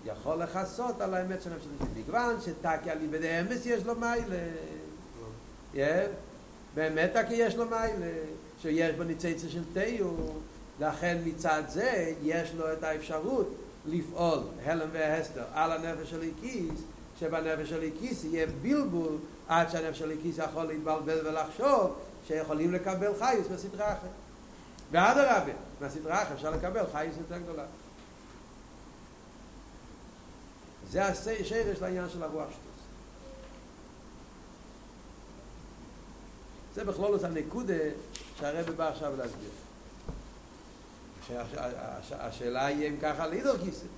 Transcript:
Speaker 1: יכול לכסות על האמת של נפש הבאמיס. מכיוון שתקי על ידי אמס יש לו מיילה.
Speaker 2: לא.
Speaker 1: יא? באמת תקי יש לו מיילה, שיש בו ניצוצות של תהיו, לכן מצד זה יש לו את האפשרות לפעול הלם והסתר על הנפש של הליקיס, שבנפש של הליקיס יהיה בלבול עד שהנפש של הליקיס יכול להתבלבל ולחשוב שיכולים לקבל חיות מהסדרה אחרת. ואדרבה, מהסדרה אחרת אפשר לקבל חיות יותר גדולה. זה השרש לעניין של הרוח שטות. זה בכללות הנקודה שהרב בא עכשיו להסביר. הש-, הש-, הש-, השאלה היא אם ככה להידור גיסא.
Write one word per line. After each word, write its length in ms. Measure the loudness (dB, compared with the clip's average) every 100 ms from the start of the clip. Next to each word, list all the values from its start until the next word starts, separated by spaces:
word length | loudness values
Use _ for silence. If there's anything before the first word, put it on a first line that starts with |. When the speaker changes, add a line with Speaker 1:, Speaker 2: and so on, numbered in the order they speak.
Speaker 1:
יכול 380 | -6 -4 -2 0
לכסות 580 | 0 0 -2 -2 -2 0
על 140 | 0
האמת 280 | 2 0 -2
של 80 | -4
נפש 140 | -8 -8 -4
הבאמיס. 220 | -4 -4
מכיוון 420 | 0 4 4 2
שתקי 500 | -2 -2 2 2 0
על 240 | 0 0
ידי 260 | 0 2 2
אמס 260 | 2 0 2
יש 180 | 2
לו 100 | 2 0
מיילה. 400 | 2 2 2 -2 -2 -4 -6 -8 -10 -12 -14 -12
Speaker 2:
לא. 60 | -10 -12 -14 -16 -6
Speaker 1:
יא? 320 | 2 4 6 4 -2 -10 -14 -16 -16 -6
באמת 420 | 0 2 6 6 6
תקי 180 | 4
יש 200 | 6 6
לו 120 | 6 2
מיילה, 460 | 2 2 0 -2 -2 -4 -8 -12 -4
שיש 320 | 2 4 4
בו 80 | 4
ניצוצות 480 | 0 0 0 0 -2
של 120 | -4 -2
תהיו, 420 | 0 2 2 2 0 -2 -4 -10 -14 -16 0
לכן 380 | 0 2 2 2
מצד 380 | 0 0 4 4 2
זה 440 | 2 4 4 2 2
יש 320 | 2 2 0
לו 180 | 0 0
את 120 | 0
האפשרות 720 | 0 -2 0 0 2 4 2 -2 -12 -8 0
לפעול 540 | 0 0 4 6 6 2 -2
הלם 240 | 0 2 0
והסתר 520 | 2 4 4 0 -4 -4
על 180 | 2 2
הנפש 380 | 2 0 -4 -4
של 60 | -4
הליקיס, 640 | -4 -4 -4 -2 -2 -2 -6 -12 -14 -4
שבנפש 480 | 0 0 2 0 0
של 80 | 0
הליקיס 480 | 0 -2 -2 -2
יהיה 220 | 0 2 2 2
בלבול 540 | 4 4 4 2 0 -2 -6 -12 4
עד 220 | 6 6
שהנפש 280 | 4 0 -2
של 60 |
הליקיס 340 | -2 0 0 0
יכול 260 | 0 0
להתבלבל 640 | 0 0 2 2 4 2 2
ולחשוב 680 | 0 0 4 6 8 6 2 -10 -12 -2
שיכולים 460 | 0 2 4 4
לקבל 400 | 4 2 2 2 4
חיות 320 | 4 4 2
מהסדרה 420 | -2 -6 0 0
אחרת. 180 | 0 -4 -10 -14 -16 -16 -16 -16 -16 2
ואדרבה, 640 | 8 10 10 10 8 6 -4 -8 -6
מהסדרה 420 | -6 -4 0 2
אחרת 100 | 2 0
אפשר 140 | 0
לקבל 340 | 0 0 0 0
חיות 220 | 0 -2 -4
יותר 200 | -6 -6
גדולה. 260 | -6 -6 -8 -12 -16 -16 -16 -18 -16 -16 -16 -16 -16 -16 -16 -16 -18 -18 -18 -18 -16 -16 -16 -16 -16 -16 -16 -16 -18 -16 -16 -16 -18 -14 -2
זה 140 | 2
השרש 800 | 2 2 -2 -2 0 2 2 0
לעניין 260 | 0 -2 -2
של 140 | -4
הרוח 280 | -4 -2 -4
שטות. 100 | -8 -14 -16 -16 -16 -16 -16 -14 -14 -14 -16 -16 -16 -16 -16 -16 -16 -16 -16 -18 -16 -16 -16 -16 -16 -16 -16 -16 -14 -14 -14 -14 -14 -14 -14 -14 -14 -14 -14 -14 -14 -8
זה 100 | -4
בכללות 400 | -2 2 4 4
הנקודה 500 | 4 0 0 -2 2 2 2 0 -8 -10 -10 -4
שהרב 320 | -2 0 0 2
בא 120 | 0
עכשיו 280 | 2 -2 -2
להסביר. 340 | -4 -6 -10 -12 -14 -16 -16 -12 -8 -8 -10 -16 -18 -18 -18 -18 -18 -18 -18 -16 -8
הש-, 0 |
הש-, 440 | -6 -6 -4 -4 -4
הש-, 360 | -6 -8 -8
השאלה 540 | -6 -6 -2 0 2 2
היא 220 | 4 2
אם 80 | 2
ככה 240 | 0 2 0
להידור 300 | 2 4 4
גיסא. 300 | 0 -4 -10